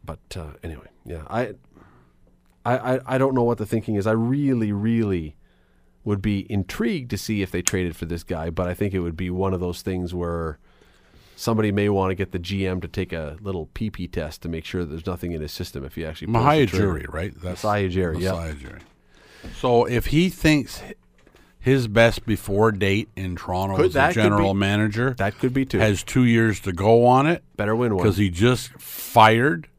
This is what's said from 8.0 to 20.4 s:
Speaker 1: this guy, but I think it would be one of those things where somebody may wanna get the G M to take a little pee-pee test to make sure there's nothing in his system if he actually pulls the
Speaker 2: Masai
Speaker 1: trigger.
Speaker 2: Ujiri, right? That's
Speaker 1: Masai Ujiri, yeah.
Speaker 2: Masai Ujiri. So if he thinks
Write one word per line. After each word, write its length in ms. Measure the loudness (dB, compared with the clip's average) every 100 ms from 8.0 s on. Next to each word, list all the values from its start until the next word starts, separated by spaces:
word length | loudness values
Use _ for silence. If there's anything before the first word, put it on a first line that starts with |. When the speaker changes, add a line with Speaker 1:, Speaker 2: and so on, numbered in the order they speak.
| -8
Speaker 1:
this 160 | -8
guy, 280 | -6 -6 -6
but 160 | -4 -4
I 60 |
think 200 | -2 -2
it 60 | -2
would 160 | -4 -4
be 120 | -6
one 220 | -2 -2
of 80 | -2
those 220 | -4 -6
things 320 | -6 -6 -6
where 440 | -6 -6 -4 -6 -10 _ _ _ _ _ -20 _ -8
somebody 340 | -2 0 2
may 180 | 2 2
wanna 260 | 2 0
get 180 | -2 -4
the 60 | -6
G 280 | -6 -4 -2
M 140 | -4
to 80 | -6
take 240 | -6 -6
a 240 | -6 -8 -10
little 240 | -8 -8 -8
pee-pee 340 | -8 -8 -6 -8
test 340 | -6 -8 -10
to 60 | -8
make 160 | -8
sure 200 | -6 -6
there's 220 | -6 -8 -8
nothing 260 | -6 -6
in 80 | -6
his 100 | -8
system 320 | -10 -10 -10
if 100 | -12
he 100 | -10 -10
actually 220 | -8 -2
pulls 100 | 2
the 60 |
Speaker 2:
Masai 220 | 4 4 2
Speaker 1:
trigger. 280 | 2 0
Speaker 2:
Ujiri, 180 | -2 -6
right? 200 | -8 -8
That's 280 | -8 -10 -4
Speaker 1:
Masai 240 | -2 0 0
Ujiri, 300 | 0 -2 -2
yeah. 120 | -4
Speaker 2:
Masai 200 | -4 -8
Ujiri. 260 | -10 -14 -18 -20 _ _ _ -20 -20 -16 -4
So 280 | 2 4
if 220 | 4 0 2
he 240 | 2 2
thinks 520 | 2